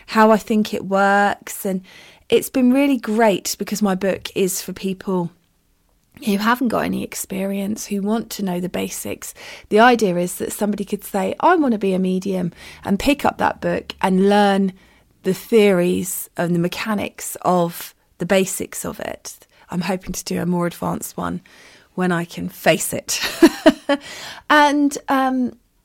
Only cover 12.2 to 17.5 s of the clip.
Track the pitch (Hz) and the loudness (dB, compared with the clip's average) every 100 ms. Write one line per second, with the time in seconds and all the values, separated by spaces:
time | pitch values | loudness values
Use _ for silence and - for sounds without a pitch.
12.2 | 190 185 175 - - - - 196 - 294 | -2 -4 -4 -8 -18 -12 -4 0 0 0
13.2 | - - - - 175 170 - - 190 185 | 0 0 -2 -2 -2 -4 -6 -2 0 4
14.2 | 196 202 202 196 196 190 _ _ _ _ | 4 4 4 4 0 -4 _ _ _ _
15.2 | 185 180 - 233 208 180 175 185 185 - | -6 -4 2 4 6 4 2 0 -4 -8
16.2 | - - 170 175 175 - 220 202 - - | -10 -6 -2 0 0 -4 -6 -4 -6 -8
17.2 | - - - | -12 -4 0